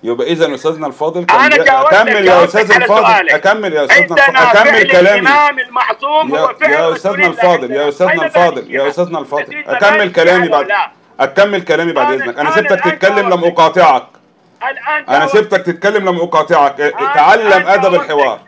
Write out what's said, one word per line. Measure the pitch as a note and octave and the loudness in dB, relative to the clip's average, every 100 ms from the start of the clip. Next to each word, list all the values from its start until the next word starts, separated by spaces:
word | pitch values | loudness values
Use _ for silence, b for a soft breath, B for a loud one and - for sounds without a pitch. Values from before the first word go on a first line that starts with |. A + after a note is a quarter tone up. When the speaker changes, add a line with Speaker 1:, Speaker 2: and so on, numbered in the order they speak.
Speaker 1:
يبقى | A2 A#2+ B2+ | -6 -6 -4
إذا | E3 E3 | -2 -2
أستاذنا | C3 D#3 D#3+ D3+ | -2 -6 -6 -8
الفاضل | B2+ D#3 E3+ | -6 -6 -6
كان | E3+ G#3+ | -2 0
Speaker 2:
أنا | C#4+ D4 | 2 2
Speaker 1:
بي-، | |
Speaker 2:
جاوبتك، | C#4+ C4 C#4 | 2 2 2
Speaker 1:
أكمل | G3 A#3 G#3+ | 2 2 2
يا | |
Speaker 2:
جاوبتك | F#3 F3+ E3+ G3+ | 4 4 4 0
Speaker 1:
أستاذ | G#3+ | 2
Speaker 2:
على | G3 | 0
Speaker 1:
الفاضل، | B3 G#3+ A3 | 2 2 4
Speaker 2:
سؤالك. | - E3+ | 2 2
Speaker 1:
أكمل | C3+ F#3+ G#3+ G#3 | 0 0 0 -2
يا | D#3 | -2
أستاذنا | C#3 C#4+ D4 - | 2 2 2 2
Speaker 2:
عندنا | C#4 | 2
Speaker 1:
الفاضل، | C4 B3+ G#3+ | 2 2 4
أكمل | A#3 | 4
Speaker 2:
فعل | A3 - | 2 2
Speaker 1:
كلامي. | F3+ F#3 G#3 | 4 4 2
Speaker 2:
الإمام | A3+ C#4+ D4 C4+ | 2 2 2 -2
المعصوم | C4 B3 A#3 A3 C#4 D4+ C4 | -6 -4 -4 -4 -2 -2 -2
Speaker 1:
يا، | C#4 | -2
Speaker 2:
هو | C4 - | -2 -2
فعل | D#4 | -2
Speaker 1:
يا | - E3 | 0 0
Speaker 2:
رسول | E3 | -2
Speaker 1:
أستاذنا | F#3+ F#3 F#3 | -4 -2 -4
Speaker 2:
الله. | |
Speaker 1:
الفاضل، | - F3+ E3+ B2+ | 0 0 0 -2
يا | C#3 D3 | -4 -4
أستاذنا | C#3+ F#3 | -2 -2
Speaker 2:
أين | G#3+ | 0
Speaker 1:
الفاضل، | - F3 F3 C3 | -2 0 0 -2
Speaker 2:
الشيعة؟ | - C3 | -8 -4
Speaker 1:
يا | C#3 | -4
أستاذنا | C#3+ F3 D#3+ | -2 -4 -6
الفاضل، | C#3 C#3+ | -6 -8
Speaker 2:
تزيد | C#3 D4+ - | -8 -12 -6
Speaker 1:
أكمل | - G#3 | 0 2
Speaker 2:
زمان | G#3 G3 | 2 0
Speaker 1:
كلامي | F3 E3 F3+ | 2 2 2
Speaker 2:
الشيعة | F3 F#3 | 2 -2
Speaker 1:
بعد، | |
Speaker 2:
ولا؟ | F#3 G3+ D3+ _ _ - | -2 -4 -4 _ _ -6
Speaker 1:
أكمل | C3+ G3 G3+ G3 | -4 0 0 0
كلامي | F3 D#3 E3+ | -2 -2 -2
بعد | - - | -2 -2
Speaker 2:
أنا | - | -2
Speaker 1:
إذنك. | - C#3 | -6 -4
أنا | D3 | -2
Speaker 2:
الآن | D#4+ | -2
Speaker 1:
سبتك | D4+ F#3 | 0 -2
تتكلم | F#3+ G#3 F#3+ G3+ G3 | -2 -2 -2 0 -2
لم | F3+ | -2
Speaker 2:
جاوبتك. | E3+ E3+ | -2 0
Speaker 1:
أقاطعك. | D#3+ F3+ E3 C3 - _ _ _ _ _ | 0 4 2 2 -4 _ _ _ _ _
Speaker 2:
الآن | B3 C#4 C#4 D4+ - | -10 -8 -6 -8 -2
Speaker 1:
أنا | C#3 | -2
Speaker 2:
جاوبتك. | D#3 G3+ | 0 0
Speaker 1:
سبتك | - F#3 F3 | 0 -2 -4
تتكلم | E3+ G3+ G#3+ F#3+ | -4 -2 -2 -2
لم | F3 | -4
أقاطعك. | E3+ D#3+ D3+ E3 C#3+ C#3 | -2 -2 0 2 2 0
إيه، | D3 | -4
Speaker 2:
الآن | G#3+ C4 | -2 -4
Speaker 1:
تعلم | - E3+ A3 G#3+ F#3+ D#3+ | 2 2 2 2 2 2
أدب | G3 | 2
Speaker 2:
جاوبتك. | G3 F3 | 2 -2
Speaker 1:
الحوار. | D#3+ D3+ C3+ G#2 | -2 -2 -2 -2